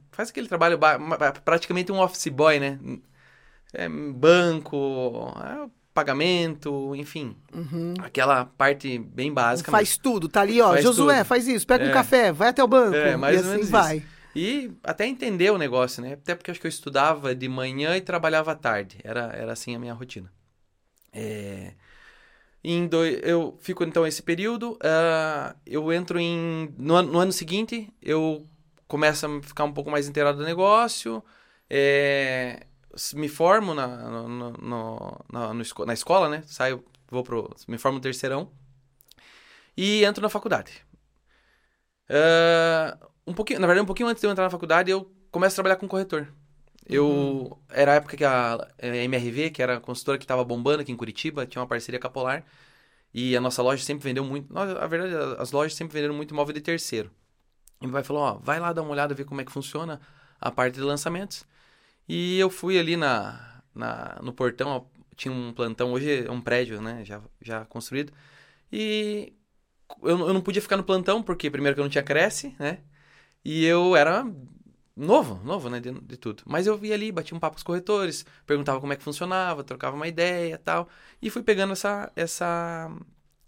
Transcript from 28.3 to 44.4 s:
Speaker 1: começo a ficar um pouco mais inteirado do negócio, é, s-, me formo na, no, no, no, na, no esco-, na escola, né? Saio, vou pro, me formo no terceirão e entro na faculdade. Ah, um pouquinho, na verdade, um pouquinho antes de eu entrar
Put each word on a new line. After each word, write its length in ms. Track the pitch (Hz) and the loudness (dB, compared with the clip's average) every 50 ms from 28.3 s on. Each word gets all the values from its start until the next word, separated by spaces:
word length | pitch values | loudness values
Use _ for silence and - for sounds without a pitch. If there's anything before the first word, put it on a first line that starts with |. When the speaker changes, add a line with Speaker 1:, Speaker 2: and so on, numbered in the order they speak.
| 156 151 151 - _ _ _ _ _ _ _ - | -2 -4 -8 -16 _ _ _ _ _ _ _ -6
Speaker 1:
começo 360 | - 143 151 151 147 147 - | -2 2 4 4 2 2 -4
a 180 | 151 147 143 | -6 -6 -8
ficar 200 | 143 - - - | -10 -10 -4 -2
um 100 | 151 147 | -2 -2
pouco 160 | 147 147 143 151 | -2 -4 -6 -2
mais 200 | 151 147 143 143 | -2 -2 -2 -2
inteirado 300 | 143 151 147 143 143 143 | 0 2 2 2 2 0
do 60 | 147 | -2
negócio, 800 | 160 170 175 185 202 208 226 240 226 - - - 226 226 220 - _ _ _ _ _ _ _ _ - | -4 0 2 4 4 6 4 4 0 -2 -6 -6 -8 -8 -8 -10 _ _ _ _ _ _ _ _ -2
é, 960 | - 139 139 143 139 143 143 143 139 139 139 131 131 127 127 123 117 - - _ _ _ _ - | 0 2 4 4 4 4 4 2 2 0 0 -2 -2 -4 -4 -6 -8 -12 -18 _ _ _ _ -20
s-, 240 | - - - - - | -14 -10 -10 -8 -6
me 120 | 147 156 143 | -6 -6 -6
formo 440 | 147 - 165 175 196 220 208 185 | 0 2 6 6 6 6 4 0
na, 140 | 156 147 131 | -4 -4 -4
no, 420 | 123 123 120 117 117 117 117 117 117 | -6 -8 -10 -12 -10 -10 -10 -10 -10
no, 220 | 120 123 120 120 | -10 -10 -10 -12
no, 720 | 117 - - - 120 117 110 113 113 113 - 50 - - - - | -12 -12 -10 -8 -8 -8 -8 -8 -10 -10 -10 -12 -14 -16 -16 -12
na, 220 | - 120 117 107 110 | -8 -8 -6 -6 -6
no 80 | 117 | -8
esco-, 240 | 113 - - - - | -8 -10 -8 -8 -4
na 80 | - 117 | -4 -4
escola, 340 | - - - 175 190 175 151 | -4 0 2 4 4 4 2
né? 140 | 147 160 156 | -2 -6 -8
Saio, 400 | - - - 131 131 131 123 - _ _ _ _ - | -12 -6 -2 -2 -2 -2 -4 -10 _ _ _ _ -8
vou 140 | 120 127 | -8 -6
pro, 320 | 123 123 120 113 101 - - - - - | -6 -4 -4 -6 -6 -6 -12 -16 -14 -12
me 100 | 117 113 | -8 -2
formo 200 | - 135 135 135 | -2 -2 -2 -2
no 40 | |
terceirão 480 | 131 135 127 131 - 131 131 139 185 - - - - _ _ _ _ _ _ _ _ _ _ _ _ - - - _ _ - - _ _ - | -6 -6 -6 -4 -4 -4 -4 -4 -6 -10 -14 -20 -20 _ _ _ _ _ _ _ _ _ _ _ _ -20 -20 -20 _ _ -20 -20 _ _ -6
e 280 | - 190 202 208 214 202 | -2 0 2 4 6 6
entro 160 | 202 202 202 | 4 4 0
na 80 | 202 208 | -4 -4
faculdade. 560 | - 208 - 226 170 107 98 - - - _ _ _ _ _ _ _ _ _ _ _ _ _ _ _ _ _ _ _ _ _ _ _ _ _ - | -4 -4 -2 -2 -2 -2 -4 -8 -18 -20 _ _ _ _ _ _ _ _ _ _ _ _ _ _ _ _ _ _ _ _ _ _ _ _ _ 0
Ah, 920 | - 147 156 165 165 165 165 170 165 165 165 165 165 160 160 147 - - - - _ _ - | 2 4 6 6 6 6 6 6 6 4 4 4 2 0 0 -2 -6 -12 -18 -20 _ _ -12
um 80 | - | -10
pouquinho, 280 | 175 214 214 - 262 - | -6 -6 -4 -4 -2 0
na 80 | 190 175 | 4 4
verdade, 160 | 175 190 208 | 4 4 4
um 20 | |
pouquinho 220 | 185 190 - 240 233 | 0 -2 -2 -2 -2
antes 120 | 226 233 | -2 0
de 60 | - | 0
eu 40 | 208 | -2
entrar 120 | 202 190 | 0 0